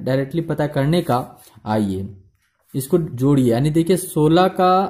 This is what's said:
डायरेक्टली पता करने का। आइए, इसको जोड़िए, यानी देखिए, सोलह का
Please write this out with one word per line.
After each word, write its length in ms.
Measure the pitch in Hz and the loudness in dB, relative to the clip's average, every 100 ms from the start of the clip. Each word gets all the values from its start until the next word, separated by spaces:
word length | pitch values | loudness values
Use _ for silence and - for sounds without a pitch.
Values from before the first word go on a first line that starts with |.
डायरेक्टली 380 | - 135 139 165 | -4 -2 -2 -4
पता 220 | 160 151 147 | -4 -4 -4
करने 340 | 143 139 175 | -2 0 0
का। 160 | 160 123 131 - - - 113 | 0 -2 -4 -14 -20 -14 -4
आइए, 420 | 107 101 95 98 - _ _ _ _ _ | -2 -2 -4 -8 -14 _ _ _ _ _
इसको 240 | 139 - 175 | -10 -2 0
जोड़िए, 540 | 156 120 135 143 123 | -2 -2 2 4 4
यानी 180 | 113 151 | 2 2
देखिए, 260 | 156 165 180 | 0 2 0
सोलह 500 | - 156 151 170 185 | -2 0 2 4 2
का 240 | 190 185 185 196 | 2 2 2 0